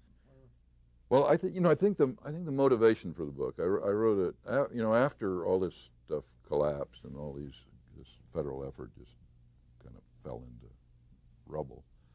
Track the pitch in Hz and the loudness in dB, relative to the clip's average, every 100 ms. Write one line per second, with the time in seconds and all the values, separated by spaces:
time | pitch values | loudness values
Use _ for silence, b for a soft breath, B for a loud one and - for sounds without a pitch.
0 | _ _ _ - - _ _ _ _ _ | _ _ _ -20 -20 _ _ _ _ _
1 | - 127 143 160 185 185 175 151 202 190 | 2 4 4 2 0 2 2 4 2 2
2 | 135 113 143 160 165 135 139 120 113 113 | 0 0 -10 -10 -4 2 4 6 6 4
3 | 90 76 76 69 65 - 85 101 101 104 | -2 -8 -8 -6 -6 -2 -2 0 0 2
4 | 113 98 87 - - 127 131 117 110 113 | 2 2 0 -4 -4 -2 -2 -2 2 2
5 | 139 - 101 90 90 92 90 - - _ | 2 0 -4 -2 0 0 0 -6 -20 _
6 | - 76 - _ - 73 73 71 69 - | -6 -6 -6 _ -4 0 0 -2 -6 -12
7 | 69 69 73 71 71 69 - - - 76 | -16 -12 -10 -10 -12 -14 -20 -20 -20 -20
8 | 65 - - 85 71 67 67 - 62 - | -20 -20 -10 -6 -6 -6 -10 -12 -16 -18
9 | - - - - - _ _ - 62 53 | -20 -20 -20 -20 -20 _ _ -20 -20 -20
10 | - - - 58 62 58 58 - _ _ | -20 -18 -12 -12 -14 -20 -20 -20 _ _
11 | _ - - - - 78 67 62 - b | _ -20 -20 -20 -10 -8 -8 -12 -20 b
12 | b | b